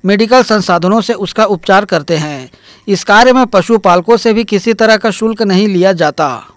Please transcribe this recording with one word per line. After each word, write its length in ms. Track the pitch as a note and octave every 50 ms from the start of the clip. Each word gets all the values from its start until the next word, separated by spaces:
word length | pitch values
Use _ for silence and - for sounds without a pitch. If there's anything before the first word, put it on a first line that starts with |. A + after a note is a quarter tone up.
| -
मेडिकल 400 | F#3 G3+ G3+ A3+ G#3 B3 B3+ A#3
संसाधनों 560 | - A3 G#3 F3+ - F3+ E3+ E3 F#3 G#3 A3+
से 120 | G3+ - A#3
उसका 300 | F#3 G3+ - - - A3
उपचार 400 | G3+ G#3 E3 - - F#3+ G3 G3+
करते 320 | F#3 F#3+ D#3+ C#3+ - E3+
हैं। 320 | D#3 D#3 D3+ D3 C3+ C3 B2 _ _ _ - - _ _
इस 160 | - G3 F3 -
कार्य 300 | - G3+ G#3+ A#3+ B3+ B3+
में 120 | C4 B3+
पशुपालकों 720 | - - F#3+ F3 - A#3 G#3+ - F#3+ F3 F3+ E3+ - A#3
से 160 | A3+ - A#3 G#3+
भी 100 | G#3+ A#3
किसी 300 | - G#3+ G3 - A#3 A3+
तरह 240 | G#3+ A3+ A3 A3
का 140 | G3+ - A3+
शुल्क 300 | F#3+ - A3 A3+ A3+ G3+
नहीं 260 | A3+ G3+ F3+ F#3 G#3+
लिया 240 | G#3+ F#3+ F3 F3 F#3+ F#3+
जाता। 360 | E3 E3+ D3+ C#3+ - D#3 C#3 B2+ G#2+ - - _